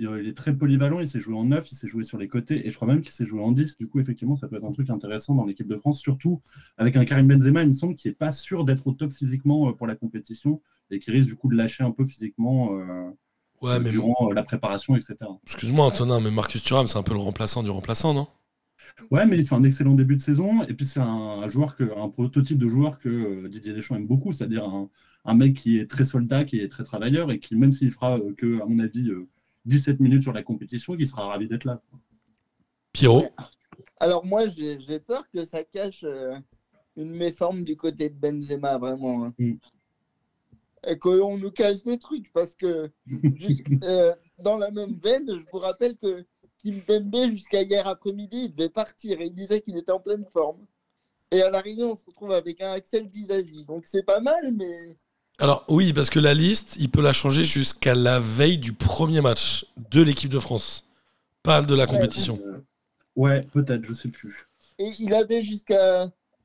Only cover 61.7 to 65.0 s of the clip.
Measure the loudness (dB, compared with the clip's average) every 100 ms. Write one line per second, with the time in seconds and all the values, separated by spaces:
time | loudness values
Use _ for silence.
61.7 | 4 4 2 0 0 -4 -4 -10 -14 -18
62.7 | _ _ _ _ 0 2 2 0 0 0
63.7 | -2 -4 -10 -10 -12 -16 -20 -20 _ _
64.7 | -8 -8 -6